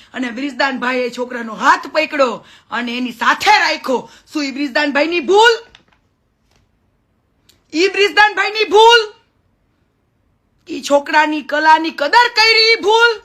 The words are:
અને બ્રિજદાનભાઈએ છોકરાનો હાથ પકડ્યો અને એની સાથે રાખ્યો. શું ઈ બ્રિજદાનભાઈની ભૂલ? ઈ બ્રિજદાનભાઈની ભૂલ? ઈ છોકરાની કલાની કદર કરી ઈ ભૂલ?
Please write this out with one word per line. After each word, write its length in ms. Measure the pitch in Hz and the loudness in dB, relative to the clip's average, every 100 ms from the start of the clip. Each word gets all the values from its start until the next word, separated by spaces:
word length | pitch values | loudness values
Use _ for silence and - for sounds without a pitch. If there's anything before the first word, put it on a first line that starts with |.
| _ | _
અને 180 | 247 254 | -10 -10
બ્રિજદાનભાઈએ 800 | 226 285 247 277 254 233 254 247 | -8 -8 -4 -4 -4 -6 -4 -6
છોકરાનો 440 | 240 247 247 226 | -8 -10 -10 -12
હાથ 340 | 196 262 370 - | -2 0 0 -2
પકડ્યો 580 | 311 311 294 262 202 - - _ | -4 -2 0 -2 -4 -14 -20 _
અને 260 | 226 240 240 | -8 -6 -6
એની 140 | 247 | -8
સાથે 400 | 220 240 294 - | -4 -2 0 2
રાખ્યો. 580 | 415 320 311 - 247 - - _ | 2 0 -4 -4 -4 -6 -20 _
શું 120 | 311 277 | -8 -6
ઈ 60 | |
બ્રિજદાનભાઈની 680 | 254 285 262 294 277 320 349 | -6 -4 -2 0 0 -2 -2
ભૂલ? 360 | 247 392 466 466 - _ _ _ _ _ _ _ _ _ _ _ _ _ _ _ _ _ _ _ _ | 2 4 4 2 -4 _ _ _ _ _ _ _ _ _ _ _ _ _ _ _ _ _ _ _ _
ઈ 140 | 302 392 | -2 -2
બ્રિજદાનભાઈની 760 | 381 403 - 415 370 403 427 403 | 0 0 2 2 0 -4 -4 2
ભૂલ? 360 | 403 453 466 427 - _ _ _ _ _ _ _ _ _ _ _ _ _ _ - | 4 6 6 2 -8 _ _ _ _ _ _ _ _ _ _ _ _ _ _ -14
ઈ 120 | 285 | -10
છોકરાની 600 | - 285 285 320 302 302 | -2 -2 0 0 0 -2
કલાની 500 | - 294 311 320 320 | -6 0 4 2 2
કદર 360 | - 285 440 480 | -6 0 2 2
કરી 420 | 453 453 453 440 | 2 2 2 2
ઈ 100 | 453 | 0
ભૂલ? 320 | 339 453 466 427 | 2 4 2 0